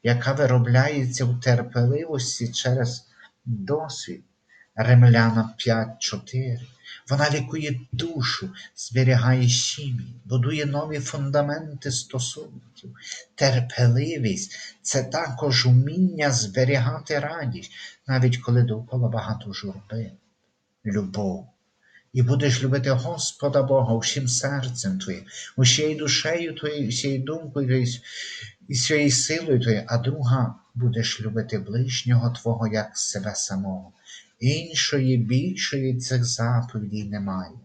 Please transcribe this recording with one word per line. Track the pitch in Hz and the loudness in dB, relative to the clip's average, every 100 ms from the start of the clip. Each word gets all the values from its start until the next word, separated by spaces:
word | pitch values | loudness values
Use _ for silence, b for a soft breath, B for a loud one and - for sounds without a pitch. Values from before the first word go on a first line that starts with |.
яка | 117 123 135 | 2 2 2
виробляється | 135 135 127 117 123 143 147 127 - 123 | 2 4 4 6 4 4 0 -2 0 0
в | 123 | 2
терпеливості | 127 120 120 123 120 143 165 143 123 - 113 | 2 2 2 0 2 2 -2 -4 -4 -4 -4
через | - 127 131 120 - B B B _ 123 | -2 0 0 0 -4 B B B _ -6
досвід. | 110 95 151 156 - - 82 _ _ _ b b - | -6 -2 -4 -4 -10 -12 -14 _ _ _ b b -2
Римлянам | 113 123 120 113 113 113 110 - | 6 10 10 10 6 2 0 -2
п'ять | 117 113 110 - | 0 0 0 -6
чотири. | - 98 - 127 131 120 - _ B B - | -8 -8 -6 -6 -4 -6 -10 _ B B -4
Вона | 143 147 | 0 2
лікує | 151 123 160 151 127 - | 2 -2 -4 -4 -6 -6
душу, | 123 165 156 120 - 185 B B - | -6 -4 -2 -4 -4 -8 B B -16
зберігає | - 117 131 123 123 127 123 | -4 2 4 4 4 4 4
сім'ї, | - - - 143 120 123 - 101 | 2 -2 -6 -6 -6 -8 -16 -2
будує | 127 123 156 143 | 0 0 0 -2
нові | 143 156 151 | -4 -4 -6
фундаменти | 127 147 139 147 147 147 156 139 143 | -6 -6 0 0 0 -4 -8 -10 -6
стосунків. | 123 - 131 - 151 156 127 _ - - B B B B - | -6 -6 -6 -6 -10 -14 -18 _ -20 -20 B B B B 0
Терпеливість — | 139 123 120 - 123 123 151 156 113 92 - B B B | 2 2 0 4 4 4 0 -2 -2 -2 -6 B B B
це | - 135 | -4 -2
також | 127 156 160 123 147 120 123 | -2 -4 -4 -4 0 2 6
вміння | 127 143 165 185 175 143 | 6 4 2 0 2 0
зберігати | 120 107 98 131 139 120 - - 147 | 0 -2 0 2 2 0 -4 -4 -4
радість, | 143 165 131 92 - B B B - | -4 -6 -6 -6 -12 B B B -2
навіть | 127 127 120 | 2 2 2
коли | - 123 | 2 2
довкола | 117 110 - 127 117 | 4 0 -4 -2 0
багато | 113 98 - 101 | -2 -4 -6 -6
журби. | 95 101 95 - 113 101 95 _ _ _ _ _ _ 110 | -10 -10 -12 -10 -8 -8 -12 _ _ _ _ _ _ -4
Любов. | 101 95 98 98 90 - _ _ _ b b b | -2 -2 -4 -4 -4 -10 _ _ _ b b b
І | 127 | 2
будеш | 123 139 139 120 | 4 4 2 2
любити | 131 135 131 | 0 0 0
Господа | 123 160 170 - - 147 139 | 0 -2 -4 -6 -2 0 2
Бога | 131 135 120 113 | 4 4 4 2
всім | - 139 127 | 0 -2 -2
серцем | - 139 143 127 123 98 95 | -2 -2 -2 -4 -4 -4 -4
твоїм, | - 87 - B B - | -4 -8 -12 B B 2
усією | 123 - 151 147 | 4 4 2 0
душею | 151 - 156 170 165 - | -2 0 0 -2 -4 -4
твоєю, | 151 147 113 | -6 -2 -2
всією | 120 139 135 | -2 -2 -2
думкою | 131 160 156 143 131 | -4 -6 -6 -2 2
твоєю, | 127 120 - B B B B B B - | 2 2 -2 B B B B B B -6
і | |
всією | 131 - 151 147 | -2 2 4 4
силою | 120 - 160 160 127 | 2 0 -2 2 2
твоєю, | 117 104 - | 4 0 0
а | 117 | 0
друга — | 135 - 123 131 117 - _ 123 | 0 -2 2 2 0 -4 _ -2
будеш | 123 113 110 - | 0 0 -2 -4
любити | 107 110 101 107 | -4 -4 -4 -6
ближнього | 95 113 131 - 123 120 117 | -4 -2 -2 -2 2 2 2
твого, | 120 117 113 110 | -2 -2 -2 0
як | 107 104 - | -2 -4 -6
себе | - 101 101 101 | -6 -4 -6 -6
самого. | - 95 98 92 95 B B B B _ | -6 -4 -4 -6 -10 B B B B _
Іншої | 123 156 170 - - 143 131 127 | 0 0 -4 -4 0 2 2 2
більшої | 104 127 180 185 - 139 131 123 | 2 0 0 -4 -4 -2 -2 -2
цих | 123 127 120 | -2 -2 0
заповідей | - 117 120 120 113 101 104 | -2 0 0 0 -6 -6 -6
немає. | 101 104 98 92 82 - | -6 -6 -4 -6 -8 -16